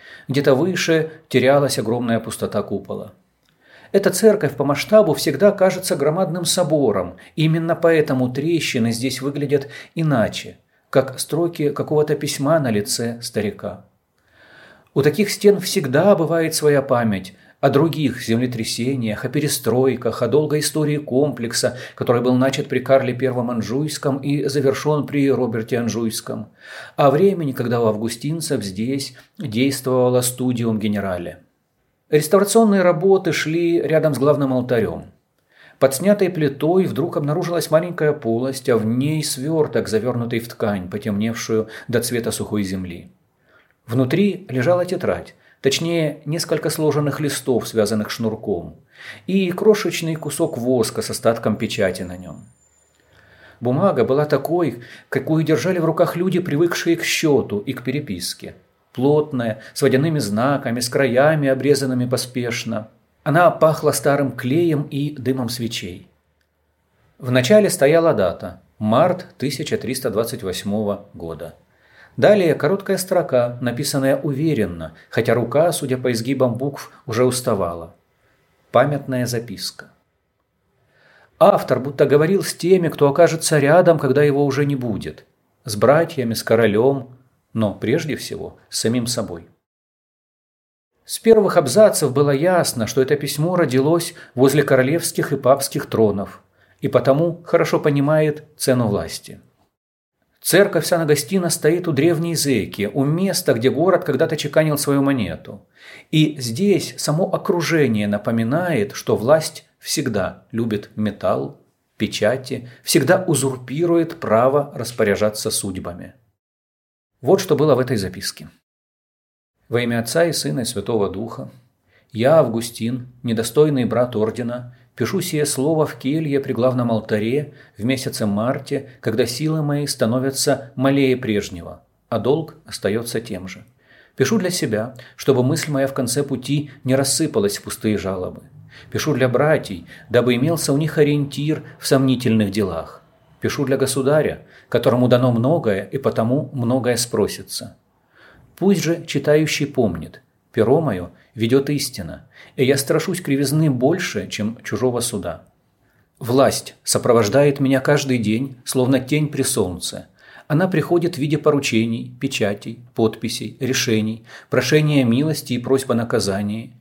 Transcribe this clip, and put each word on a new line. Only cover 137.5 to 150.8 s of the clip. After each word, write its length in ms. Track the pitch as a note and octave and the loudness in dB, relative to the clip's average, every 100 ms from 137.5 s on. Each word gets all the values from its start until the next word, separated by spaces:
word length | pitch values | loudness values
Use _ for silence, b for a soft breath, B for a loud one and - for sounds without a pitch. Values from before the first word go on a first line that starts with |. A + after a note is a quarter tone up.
| - | -2
в 60 | |
пустые 340 | - - A2 G2+ | -10 -4 -2 -2
жалобы. 460 | F#2+ F#2+ F2+ - - - - B B | -2 -6 -8 -10 -18 -20 -20 B B
Пишу 240 | - - B2+ | -6 -2 0
для 120 | B2+ | 2
братьей, 600 | A#2+ D3+ D3 - F2 - B B | 2 2 2 -2 -12 -14 B B
дабы 260 | B2 A#2+ A#2+ | 2 4 2
имелся 360 | D3+ E3 - | 2 0 0
у 60 | C#3+ | 0
них 220 | D#3 D#3+ | 0 2
ориентир 640 | D3 D3 C#3+ C#3+ D3 D3+ - B | 2 2 -2 -4 -4 -4 -8 B
в 80 | - | 0
сомнительных 640 | C3+ C3+ B2 B2 A2 G2+ | 2 4 2 2 2 2
делах. 500 | G2 F#2+ E2 D2+ - _ _ _ _ | 0 -2 -4 -10 -16 _ _ _ _
Пишу 260 | G#2+ C#3 C3 | -4 -2 -2
для 120 | C3+ | 0
государя, 680 | B2+ C#3+ B2+ D3+ A2+ - - b b | 0 0 2 2 0 -4 -14 b b
которому 400 | A#2 C3+ A#2+ B2 | 0 2 4 4
дано 240 | A#2+ B2+ | 4 4
многое 520 | B2 B2 E3 A#2+ G2 | 2 2 2 0 -2
и 140 | G#2 C3+ | -4 -4
потому 520 | A2+ B2 A#2 C#3 C#3+ | -2 0 0 0 -2
многое 440 | C3+ A#2 C3 A#2+ A#2 | -4 -2 0 0 -2
спросится. 800 | - A2 G2 - - - - - _ _ b b b b b - | -2 0 -2 -4 -12 -14 -14 -18 _ _ b b b b b -2
Пусть 280 | F#3+ F3+ | 2 2
же 220 | D3 E3 - | 0 -4 -4
читающий 640 | D3 D3+ D3+ D#3 - C#3+ | -2 2 2 2 -2 -2
помнит, 540 | - G#2+ E2 D2+ - _ _ _ | 0 0 -2 -10 -16 _ _ _
"Перо 300 | - A2 D3+ | 0 2 2